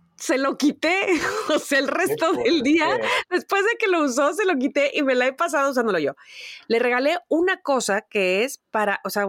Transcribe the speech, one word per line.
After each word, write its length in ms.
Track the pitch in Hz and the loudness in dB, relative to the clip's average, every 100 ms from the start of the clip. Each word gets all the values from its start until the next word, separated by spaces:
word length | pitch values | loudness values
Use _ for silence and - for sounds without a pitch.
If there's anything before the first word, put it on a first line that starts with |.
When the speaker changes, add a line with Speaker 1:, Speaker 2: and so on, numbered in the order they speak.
| _ - | _ -10
Speaker 1:
se 140 | - 269 | -2 0
lo 200 | 269 - | 0 0
quité, 480 | 294 - 311 381 392 | 0 2 0 0 2
<laughs> 460 | 320 - 415 427 | 0 0 -4 -2
o 60 | 302 | -2
sea, 200 | - 277 | 0 0
el 100 | 269 | 0
resto 420 | 311 370 453 320 | 0 0 0 0
Speaker 2:
Qué 120 | 330 | 0
Speaker 1:
del 180 | - 330 | 2 2
día, 240 | 247 320 320 | 2 2 2
Speaker 2:
fuerte. 200 | 466 466 494 - | 0 0 -2 -2
Speaker 1:
después 320 | 349 - 392 | -4 -2 0
de 140 | 403 466 | 0 0
que 100 | 427 | 0
lo 160 | 349 294 | 2 0
usó, 280 | 240 294 | 2 0
se 120 | 339 381 | 2 0
lo 100 | 285 | 0
quité 320 | 262 285 277 | 0 0 0
y 100 | - | 0
me 120 | 269 254 | 0 2
la 120 | 254 | 0
he 60 | |
pasado 360 | 262 330 285 277 | 0 -2 0 0
usándolo 280 | 254 226 175 | 0 0 0
yo. 140 | 139 - - - - - - | -2 -4 -14 -20 -18 -14 -2
Le 100 | 226 | 0
regalé 380 | 247 247 277 349 - | 2 0 0 -2 0
una 340 | 311 359 370 | 0 2 0
cosa 420 | - 269 214 202 - | 0 -2 0 -2 -2
que 360 | 214 185 190 254 | -2 0 2 -2
es 140 | - _ | -6 _
para, 300 | 214 202 196 | -2 -2 -2
o 60 | 190 | -4
sea, 180 | 208 | -4